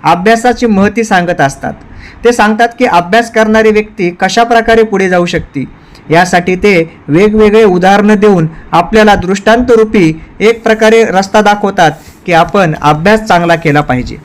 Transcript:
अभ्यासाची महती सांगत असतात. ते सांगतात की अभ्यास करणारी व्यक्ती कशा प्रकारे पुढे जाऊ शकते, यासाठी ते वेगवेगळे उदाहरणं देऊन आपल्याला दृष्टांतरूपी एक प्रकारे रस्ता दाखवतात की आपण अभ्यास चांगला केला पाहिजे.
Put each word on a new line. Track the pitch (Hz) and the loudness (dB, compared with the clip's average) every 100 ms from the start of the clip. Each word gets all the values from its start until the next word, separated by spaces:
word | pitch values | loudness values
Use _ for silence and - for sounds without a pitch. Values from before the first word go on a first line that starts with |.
अभ्यासाची | 151 175 190 226 247 240 240 | 0 0 0 0 0 0 0
महती | 202 202 208 | 0 0 -2
सांगत | 220 190 175 170 | -2 -2 -2 -2
असतात. | 139 - - - - - - - 233 | -2 -4 -12 -12 -18 -20 -20 -2 -2
ते | |
सांगतात | 240 214 220 240 - | 0 0 0 -2 0
की | 240 | 0
अभ्यास | 175 170 220 226 | 0 0 -2 0
करणारी | 226 220 220 220 | -2 0 2 2
व्यक्ती | 214 214 - 180 | 0 -4 -6 -6
कशा | 175 185 185 | -4 -4 0
प्रकारे | 233 233 226 226 | 0 0 2 0
पुढे | 220 196 190 | 2 0 0
जाऊ | 180 175 | 0 -2
शकते, | 170 160 139 123 - - - - | -4 -6 -10 -10 -14 -20 -20 -2
यासाठी | 156 180 185 175 185 | 0 2 0 -2 -2
ते | 208 185 165 - - | 0 0 -2 -10 -4
वेगवेगळे | 151 214 214 214 214 | 0 2 2 2 4
उदाहरणं | 214 180 185 202 208 214 | 2 2 2 2 2 2
देऊन | 208 185 160 - - | 2 2 -2 -6 -4
आपल्याला | 165 - 214 208 196 | -2 0 2 2 2
दृष्टांतरूपी | 175 196 - 226 247 226 220 214 160 156 - - | 0 -2 0 0 2 2 2 2 0 -2 -12 -2
एक | 208 226 | -2 0
प्रकारे | - 220 220 226 226 | -2 0 2 2 2
रस्ता | 185 190 220 | -2 0 0
दाखवतात | 208 208 202 190 160 147 - - - | 0 0 -2 0 0 -2 -20 -16 -2
की | |
आपण | 165 175 202 175 156 | 0 0 0 -2 -2
अभ्यास | 147 151 175 220 | -2 0 0 -2
चांगला | 214 180 170 165 | 0 -2 0 -2
केला | 160 147 | 0 -2
पाहिजे. | 147 127 120 - | -2 -4 -6 -14